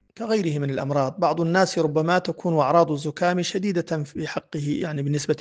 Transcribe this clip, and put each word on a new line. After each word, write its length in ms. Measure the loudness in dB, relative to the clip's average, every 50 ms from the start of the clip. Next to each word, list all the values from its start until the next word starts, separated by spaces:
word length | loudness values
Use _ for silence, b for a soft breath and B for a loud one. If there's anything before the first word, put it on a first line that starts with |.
| _ _ -14
كغيره 420 | -8 -4 -2 0 0 0 0 0 0
من 100 | -2 -2
الأمراض، 500 | -2 -2 -2 -2 0 0 0 0 0 0
بعض 220 | 0 2 2 2
الناس 380 | 0 2 4 4 2 2 2 0
ربما 400 | 0 2 2 0 2 2 2 2
تكون 400 | 0 -2 -6 -4 -2 0 2 2
أعراض 320 | 4 6 6 6 4 4
الزكام 500 | 2 -2 -4 -6 -4 0 0 2 2 0
شديدة 640 | -2 -2 -4 -2 -2 -2 -2 -2 -2 -2 -4 -4 -6
في 240 | -6 -8 -8 -8
حقه، 500 | -6 -6 -8 -8 _ -8 -6 -4 -2 -2 -2
يعني 200 | -4 -4 -4 -4
بالنسبة 360 | -2 -2 -2 -2 0 -2 -2 0